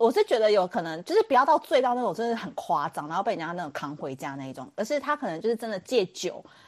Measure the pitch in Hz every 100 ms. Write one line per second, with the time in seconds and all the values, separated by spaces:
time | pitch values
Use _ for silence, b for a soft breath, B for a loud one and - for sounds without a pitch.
0 | 226 - 415 247 214 208 185 220 165 160
1 | 180 370 - 247 285 302 - 302 247 247
2 | 233 165 233 226 196 - - 165 147 175
3 | 147 170 208 180 160 175 160 - 147 151
4 | 147 135 151 139 135 131 127 - 220 294
5 | 269 294 220 160 214 233 226 196 - 254
6 | 190 - 180 - - b